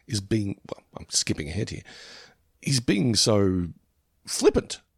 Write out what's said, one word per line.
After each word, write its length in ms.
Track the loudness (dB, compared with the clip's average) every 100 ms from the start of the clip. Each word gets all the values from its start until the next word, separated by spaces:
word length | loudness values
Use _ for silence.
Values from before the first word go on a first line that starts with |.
| -6
is 160 | -6
being, 360 | 0 0 0 -6 -10
well, 120 | -14 _ -18
I'm 100 | -4
skipping 380 | -4 -2 -4 -4
ahead 200 | -6 -6
here. 120 | -8 -14 -20 -20 -20 -20 _ _ _
He's 180 | -2 -2
being 340 | 0 0 2
so 520 | 2 4 4 4 2 -2 -8 _ _ _ _ -10
flippant 540 | 2 4 2 -2 -12 _